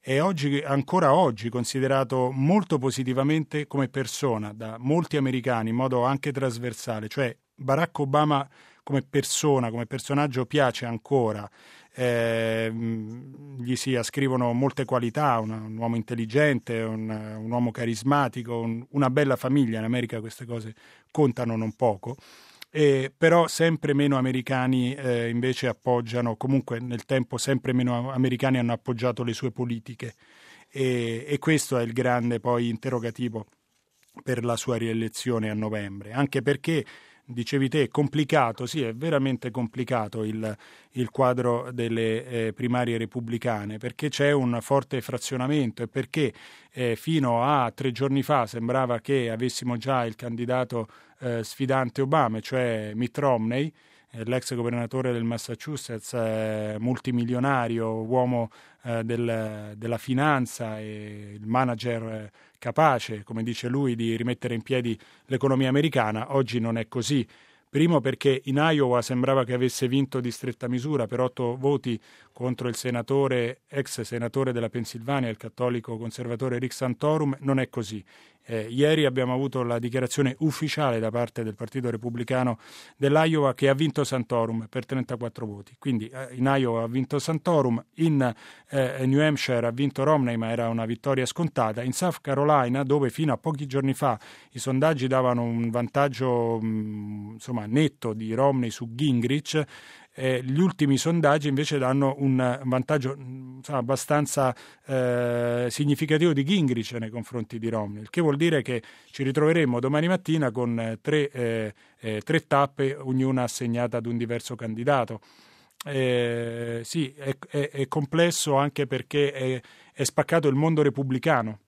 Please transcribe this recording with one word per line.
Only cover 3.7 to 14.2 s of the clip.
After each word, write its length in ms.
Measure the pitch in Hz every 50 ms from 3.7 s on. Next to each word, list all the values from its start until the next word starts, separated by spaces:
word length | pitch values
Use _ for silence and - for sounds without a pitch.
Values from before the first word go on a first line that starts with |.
| - 139 135 127
persona 640 | - 139 131 113 - - - 135 117 107 104 104 104
da 240 | 110 113 110 110 113
molti 380 | 123 135 151 175 165 - -
americani 540 | 151 135 135 127 131 113 131 123 113 110 113
in 60 | 113
modo 280 | 120 131 131 127 123 120
anche 280 | 127 139 135 - 151 135
trasversale, 760 | 135 131 131 113 117 120 123 117 - - - 113 107 107 107
cioè 260 | - - 135 120 113 _ _ _ _
Barack 440 | _ 135 131 135 147 165 165 _ -
Obama 500 | 147 135 135 147 151 151 147 139 139 - _ - - - - _ _
come 200 | - 139 135 127
persona, 680 | _ - 147 131 - - - - 151 139 131 123 117
come 160 | 110 117 117
personaggio 580 | 107 - 127 - - 143 143 147 147 123 131 127
piace 400 | - - 147 139 127 117 - -
ancora, 640 | 120 117 110 _ - 139 135 120 110 107 104 104 101 _ - - - - - - _ _
eh, 760 | - 127 123 120 117 117 117 113 113 113 113 113 113 113 113
gli 1040 | 113 113 117 113 113 110 110 107 113 120 131 139 131 - 143 143 139 131 120 120 131
si 180 | 123 - 135 131
ascrivono 580 | 120 113 - - 143